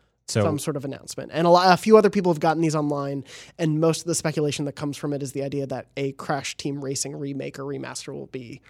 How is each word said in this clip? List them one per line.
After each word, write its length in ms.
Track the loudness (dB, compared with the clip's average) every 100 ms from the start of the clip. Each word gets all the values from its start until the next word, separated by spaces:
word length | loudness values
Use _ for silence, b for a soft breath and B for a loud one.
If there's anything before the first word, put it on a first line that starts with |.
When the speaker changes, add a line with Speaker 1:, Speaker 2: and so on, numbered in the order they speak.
| _ _ -4
Speaker 1:
So 140 | 2
Speaker 2:
Some 160 | 2 0
sort 180 | -4 -6
of 80 |
announcement. 460 | -6 -12 -12 -12 -6
And 140 | 0 6
a 40 |
lo-, 120 | 8 8
a 40 | 6
few 200 | 8 8
other 140 | 8
people 220 | 4 2
have 80 | 2
gotten 200 | 2 2
these 140 | 2
online, 480 | 0 -2 -2 -4 -8 -10 B B -4
and 180 | 0 2
most 200 | 2 2
of 60 | -2
the 60 | -2
speculation 480 | -2 -2 -2 -2
that 80 | -6
comes 240 | -6 -8 -6
from 160 | -6
it 100 | -6
is 80 | -6
the 140 | -6
idea 240 | -6 -4 -6
that 180 | -8 -10 -6
a 140 | -6
Crash 420 | -6 -6 -4 -4 -8
Team 280 | -6 -6
Racing 300 | -6 -6 -6
remake 460 | -6 -8 -8 -8 -10
or 20 |
remaster 500 | -10 -8 -10 -12 -12
will 140 | -12 -12
be 340 | -14 -14 -18 b